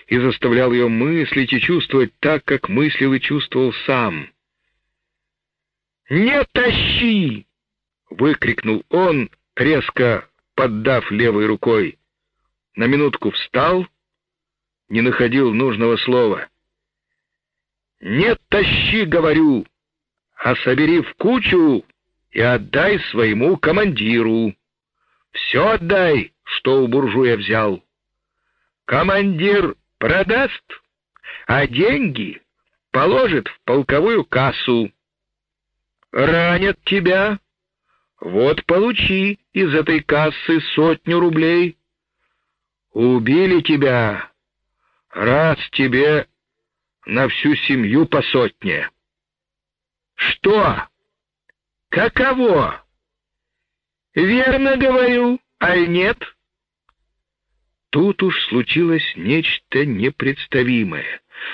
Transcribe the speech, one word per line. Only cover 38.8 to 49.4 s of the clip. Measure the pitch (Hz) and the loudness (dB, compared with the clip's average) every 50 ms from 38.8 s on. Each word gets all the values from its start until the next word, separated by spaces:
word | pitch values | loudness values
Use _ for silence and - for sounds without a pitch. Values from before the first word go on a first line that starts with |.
| 208 247 220 202 - - 190 190 190 202 202 - _ _ - | 2 0 0 -2 -2 -2 0 0 -2 -2 -4 -6 _ _ -4
из | 190 190 160 139 | -2 0 0 0
этой | 156 147 147 160 151 | 0 0 0 0 -2
кассы | 147 - 151 147 156 156 147 - - - 165 160 151 - - | 0 0 0 0 0 -2 -4 -4 -2 -2 -2 -2 -2 -2 0
сотню | - - 160 160 - - 165 170 175 | 2 2 2 2 0 -2 -2 0 0
рублей. | 175 170 160 156 160 165 170 175 180 170 160 _ _ _ _ _ _ _ _ _ _ _ _ _ _ _ _ _ _ _ _ _ _ _ - | 2 0 2 0 0 2 2 2 0 -2 -4 _ _ _ _ _ _ _ _ _ _ _ _ _ _ _ _ _ _ _ _ _ _ _ -2
Убили | 107 117 123 127 123 113 123 139 170 190 190 180 170 | 0 2 2 2 2 2 2 2 2 4 4 2 2
тебя, | - - 156 143 143 135 123 120 113 107 104 98 - - _ _ _ _ _ _ _ _ _ _ _ _ _ _ _ _ | 2 2 0 2 2 2 2 2 0 -2 -4 -6 -10 -14 _ _ _ _ _ _ _ _ _ _ _ _ _ _ _ _
раз | - 87 104 117 131 147 160 160 147 - - - | -8 -4 0 2 2 2 2 2 0 -2 -6 -6
тебе | - - 135 131 120 131 143 151 151 147 - - _ _ _ _ _ _ _ _ _ _ _ _ _ _ - | -2 -2 0 0 2 2 2 2 2 0 -2 -6 _ _ _ _ _ _ _ _ _ _ _ _ _ _ -10
на | - 104 123 135 120 | -6 -2 -2 -2 -2
всю | - - - 147 147 | -2 -2 0 0 0
семью | - - - 143 127 113 101 113 151 160 | 0 0 -2 -2 0 0 2 2 2 2
по | - - 143 | 2 0 -2
сотне. | 120 - - 131 120 101 - - - 95 78 76 - - - _ _ _ _ _ _ _ _ _ | 0 0 0 0 0 0 -2 -6 -6 -4 -4 -4 -6 -8 -12 _ _ _ _ _ _ _ _ _